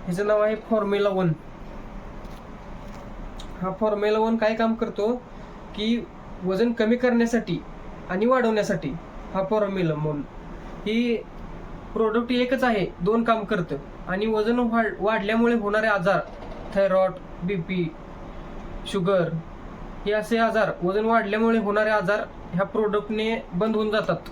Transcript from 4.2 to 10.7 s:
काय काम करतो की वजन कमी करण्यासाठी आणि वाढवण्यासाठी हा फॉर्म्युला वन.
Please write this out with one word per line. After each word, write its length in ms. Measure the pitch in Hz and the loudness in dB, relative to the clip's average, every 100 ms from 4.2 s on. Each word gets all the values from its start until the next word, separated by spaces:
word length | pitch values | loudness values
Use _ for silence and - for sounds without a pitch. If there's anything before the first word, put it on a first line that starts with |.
| 226 226 | 2 4
काय 180 | 214 | 2
काम 200 | 226 226 | 4 2
करतो 420 | 226 220 196 208 247 - - - - - | 2 -2 0 0 0 -6 -16 -14 -16 -14
की 320 | - 220 240 339 - - - | -4 0 0 -2 -14 -14 -6
वजन 280 | 185 190 240 | -2 2 2
कमी 240 | 233 220 240 | 2 2 4
करण्यासाठी 680 | 247 233 233 226 214 156 - - - - - | 4 4 4 2 0 -4 -4 -14 -14 -12 -6
आणि 160 | 180 226 | 0 4
वाढवण्यासाठी 640 | 254 226 214 185 175 143 165 - - - | 4 4 2 2 0 -2 -8 -10 -14 -6
हा 100 | 190 190 | -4 0
फॉर्म्युला 440 | 214 202 190 165 | 2 2 0 0
वन. 260 | 151 151 147 - - - - - | 0 -2 -4 -6 -12 -14 -12 -12